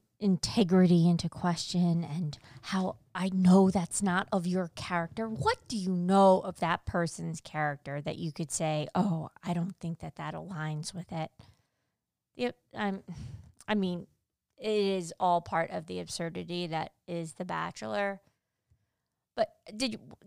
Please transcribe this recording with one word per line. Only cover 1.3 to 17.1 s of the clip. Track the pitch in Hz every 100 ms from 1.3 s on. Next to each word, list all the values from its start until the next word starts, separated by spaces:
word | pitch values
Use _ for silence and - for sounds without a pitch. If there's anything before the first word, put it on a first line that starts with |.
| - 175 170 - 180 175 170
and | 156 151 156 143 - -
how, | - 190 185 - _
"I | 180 185
know | 190 180 185 190
that's | 185 170 -
not | 202 180 214
of | 196 175
your | 180 175
character." | - - 175 165 - 226
What | 220 427 494 -
do | 226
you | 185
know | 180 180 196 196 185
of | 185 -
that | 165 175 -
person's | 180 170 - 165 160
character | - 151 151 143 - 143
that | 147 -
you | 165
could | - 160
say, | - 156 156 147
"Oh, | - 208 165 151 -
I | -
don't | 170 175 -
think | 165 -
that | 160 -
that | 151
aligns | 160 170 175 156 151 156
with | 185 180
it"? | 165 160 - - _ _ _ _ _ _ _ _ -
Yep, | 247 - _
I'm, | - 202 196 - 170 - - - - -
I |
mean, | 214 190 175 - _ _ _ _ -
it | 214
is | 214 196 190 165 -
all | 185 175
part | - 165 165
of | 180
the | 165 180
absurdity | 170 - 165 170 170 175 175
that | 160 165 _
is | -